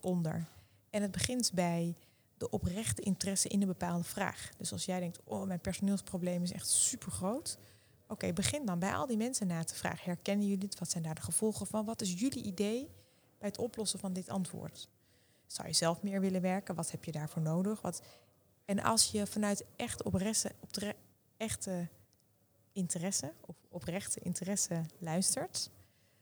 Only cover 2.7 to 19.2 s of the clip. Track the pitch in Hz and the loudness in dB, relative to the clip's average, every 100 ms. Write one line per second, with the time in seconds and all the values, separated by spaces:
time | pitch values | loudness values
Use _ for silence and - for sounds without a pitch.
2.7 | 185 226 - 196 185 196 196 - 202 196 | 0 0 0 0 0 2 2 2 4 2
3.7 | 180 175 175 175 - 202 - - - 190 | 2 0 0 -2 -2 -2 -2 -12 -8 -6
4.7 | 190 - 180 175 - - 214 190 175 196 | -4 -2 -2 -2 -6 -6 -4 -2 -2 -2
5.7 | 180 196 196 - 185 180 175 175 - - | 0 2 2 0 -2 0 2 0 0 2
6.7 | - - 247 - - 185 262 - - - | 4 4 2 -6 -2 -2 -2 -4 -8 -12
7.7 | - _ _ - 220 190 170 - 294 240 | -20 _ _ -12 -4 -2 2 2 2 0
8.7 | 170 190 - 285 214 233 262 190 165 165 | 0 0 0 0 0 0 0 0 0 -2
9.7 | - 175 175 - 175 - 202 202 196 202 | -2 -2 -2 -4 -4 0 2 2 2 -2
10.7 | - 175 170 160 160 - 160 220 214 196 | -4 -4 -2 -2 -4 -2 2 2 0 -2
11.7 | 214 214 226 202 180 262 254 214 180 208 | -2 -2 -2 -2 2 0 0 -4 0 0
12.7 | 233 277 - - _ _ - 202 196 240 | 0 -4 -12 -20 _ _ -6 -6 -2 -4
13.7 | 226 202 190 196 185 180 196 180 - - | -2 -2 -2 -2 -4 -2 -2 -2 -4 -8
14.7 | - - _ _ _ _ _ - - - | -10 -18 _ _ _ _ _ -12 -8 0
15.7 | 156 165 170 202 196 190 185 180 190 - | 2 4 2 0 2 2 2 2 0 -2
16.7 | 170 165 - - 151 151 - 156 165 196 | -4 -4 -6 -6 -4 -2 0 2 4 2
17.7 | 220 180 175 - - _ _ _ _ - | 0 -2 -4 -10 -20 _ _ _ _ -2
18.7 | 196 - 226 - 214 | 2 4 6 6 4